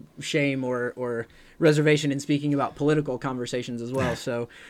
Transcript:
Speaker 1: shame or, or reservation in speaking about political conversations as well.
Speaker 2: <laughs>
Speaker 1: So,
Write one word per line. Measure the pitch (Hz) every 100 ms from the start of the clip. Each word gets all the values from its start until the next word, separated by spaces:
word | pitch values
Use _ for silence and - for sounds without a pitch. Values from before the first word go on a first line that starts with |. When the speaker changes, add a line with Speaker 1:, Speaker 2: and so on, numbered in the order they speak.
| - -
Speaker 1:
shame | - 156 143 135
or, | 127 123 120 127
or | 123 117 113 - - -
reservation | 160 151 151 151 151
in | 139
speaking | 143 143 147
about | 143 120 -
political | 147 156 147 127
conversations | 139 127 120 127 120 120
as | 117
well. | 131 127 117
Speaker 2:
<laughs> | -
Speaker 1:
So, | 120 117 - -